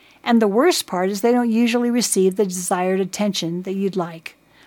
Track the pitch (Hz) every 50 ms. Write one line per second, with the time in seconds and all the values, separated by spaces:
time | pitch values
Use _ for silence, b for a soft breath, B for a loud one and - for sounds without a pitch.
0 | b b b b b 247 240 226 220 208 190 226 294 359 339 - - - - 180
1 | 185 190 208 196 - 233 247 247 240 233 220 226 240 233 233 240 240 240 240 247
2 | - - - 196 185 185 185 208 214 185 180 185 180 - 196 180 180 185 190 190
3 | 190 180 - - 208 208 190 - 175 165 170 180 180 190 190 196 196 190 180 190
4 | 170 170 165 165 - - - _ b b b b b